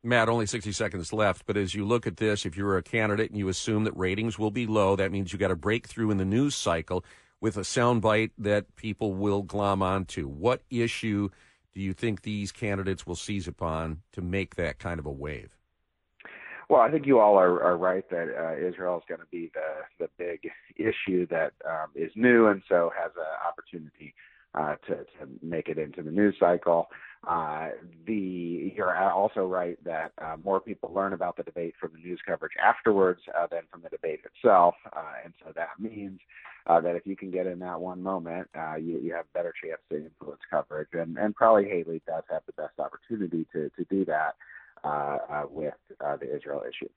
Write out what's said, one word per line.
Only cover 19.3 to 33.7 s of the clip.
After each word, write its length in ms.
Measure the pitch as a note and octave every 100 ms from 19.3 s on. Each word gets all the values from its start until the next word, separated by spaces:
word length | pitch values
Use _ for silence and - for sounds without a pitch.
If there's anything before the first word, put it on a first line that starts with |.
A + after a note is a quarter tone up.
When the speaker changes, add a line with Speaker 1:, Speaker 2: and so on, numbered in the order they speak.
| F2 E2
Speaker 2:
the, 520 | D#2+ D#2 D#2 - _ E2
the 40 | _
big 320 | F2 E2 E2 - _ -
issue 500 | D#2+ - - F2+ F2
that, 260 | E2 D#2 _
um, 280 | - D#2+ D2+
is 180 | C#2+ D#2 G#2+
new 320 | B2 A#2 A2
and 160 | G2 -
so 240 | F2+ E2+ -
has 140 | E2 F2
an 320 | D#2 D#2 E2+
opportunity, 680 | - - F2 D2+ _ D2+ _ - _ _ -
uh, 200 | D2+ - -
to, 80 | -
to 340 | - - C#2 C2+
make 260 | E2 E2 -
it 80 | D#2
into 240 | D2+ D#2+
the 100 | D#2
news 240 | F2 G#2 F#2
cycle. 480 | F2+ F2 - E2+ - - - - -
Uh, 420 | E2+ D#2 D2+ D#2+ - - E2 E2
the, 680 | G#2+ F#2 F2+ F2 E2+ E2+ G#2+
you're 220 | F#2 F2 G2
also 340 | F#2 G#2 - F#2
right 360 | F#2 F2 E2
that, 280 | E2 D#2+ D#2+ -
uh, 180 | D#2+ D#2+
more 160 | F2+ F#2+
people 320 | - G2 -
learn 220 | F#2+ G2
about 240 | F2+ F2 -
the 60 |
debate 320 | E2 - E2+ -
from 120 | D#2+
the 60 | D#2+
news 200 | F2 F2 -
coverage 280 | E2 D#2 -
afterwards, 600 | G2+ - - G2+ F#2 F2+ - -
uh, 80 | E2+
than 100 | E2+
from 120 | D#2+